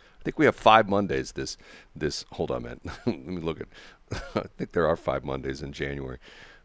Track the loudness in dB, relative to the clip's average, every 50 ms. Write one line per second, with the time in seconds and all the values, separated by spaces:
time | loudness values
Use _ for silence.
0 | -20 -20 -18 -10 -8 -4 2 4 6 4 6 6 8 8 8 8 8 6 2 2
1 | 2 2 0 -2 -4 -4 -6 -8 -8 -8 -8 -12 -16 -20 -20 -20 -20 -18 -8 -4
2 | -4 -2 -2 -4 -8 -8 -6 -6 -4 -2 -4 -4 -6 -8 -12 -12 -12 -12 -12 -6
3 | -2 -2 -2 -2 -4 -8 -6 -4 -4 -4 -4 -4 -8 -14 -16 -20 -20 -20 -20 -20
4 | _ -10 -10 -10 -8 -6 -4 -4 -4 -4 -6 -10 -10 -4 0 2 2 2 2 0
5 | 0 -2 -2 -2 -2 -4 -6 -4 -4 -6 -6 -6 -8 -10 -8 -6 -6 -6 -6 -6
6 | -8 -8 -10 -12 -14 -20 -20 -20 -20 -20 -20 -16 -6